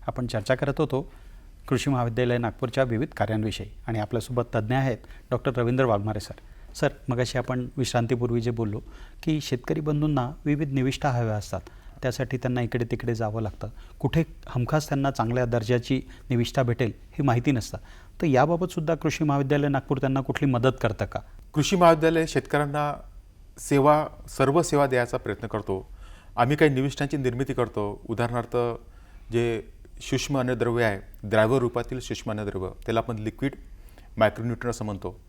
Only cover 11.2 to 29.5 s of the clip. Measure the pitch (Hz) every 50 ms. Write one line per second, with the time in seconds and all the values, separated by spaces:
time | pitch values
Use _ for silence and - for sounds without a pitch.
11.2 | 120 113 107 107 98 - - 92 - - - - - - - - - 127 123 -
12.2 | 135 120 - 127 - 131 127 123 120 117 - 123 120 117 - 113 - 120 117 110
13.2 | 113 107 104 117 113 104 - - - 110 - - - - - - - 135 131 156
14.2 | 165 - - - - - - 127 120 - - 156 147 - 147 139 139 139 131 -
15.2 | 117 110 120 127 123 117 117 117 113 107 127 120 117 - 135 131 - - - -
16.2 | - - 127 117 117 117 - 135 131 120 117 - 127 107 101 - - - - -
17.2 | 147 135 117 123 120 151 139 117 - - - - - - - - - - - -
18.2 | - 165 131 123 135 151 170 170 185 180 - - 156 147 165 135 - 156 - -
19.2 | 156 147 143 139 143 131 147 143 143 147 139 135 - - 147 131 139 135 135 139
20.2 | 131 - 131 - - 135 127 120 113 131 123 - - 110 104 - 104 - - -
21.2 | - - - - - - - 151 143 - 202 180 175 170 165 156 156 160 165 165
22.2 | 160 156 - 143 - - - 143 147 143 139 147 147 147 143 - - - - -
23.2 | - - - - - - - - - - 147 139 135 147 151 151 156 - - -
24.2 | - - - - 135 131 139 175 160 - - 143 143 135 131 123 120 117 - 127
25.2 | - - 101 - - 107 - 107 101 - 98 95 - - - - - - - -
26.2 | - - - - 120 123 147 147 160 151 139 127 135 143 131 - 143 139 - 147
27.2 | 127 127 120 120 139 131 131 123 120 113 113 110 104 101 101 - - - 113 101
28.2 | 117 120 117 120 113 - - 120 120 120 117 113 - - - - - - - -
29.2 | - - 113 117 117 120